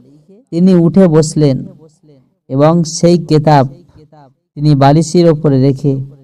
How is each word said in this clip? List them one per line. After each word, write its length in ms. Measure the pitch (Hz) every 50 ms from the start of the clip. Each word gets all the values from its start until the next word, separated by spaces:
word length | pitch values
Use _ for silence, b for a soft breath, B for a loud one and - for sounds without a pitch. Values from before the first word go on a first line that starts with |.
| 123 135 143 151 _ _ - 220 _ _
তিনি 240 | 165 170 180 190 185
উঠে 320 | 170 165 170 - 196 190
বসলেন 580 | 170 156 160 151 156 - 160 147 143 131 - - - - _ - _ _ _ _ _ _ _ _ _ _ _ _
এবং 360 | - 131 139 147 156 170 175 165
সেই 340 | 156 - - - 170 175
কেতাব 500 | 165 170 - 151 151 151 156 151 139 131 135 - - _ _ _ 156 - _ _ 151 143 127 _ _ _ _ _
তিনি 200 | 147 147 151 147
বালিশের 560 | 135 139 139 143 165 160 165 - 175 170 165
ওপরে 300 | 151 151 156 147 135 131
রেখে 400 | 131 139 131 135 - 143 135 135 135 135 - 135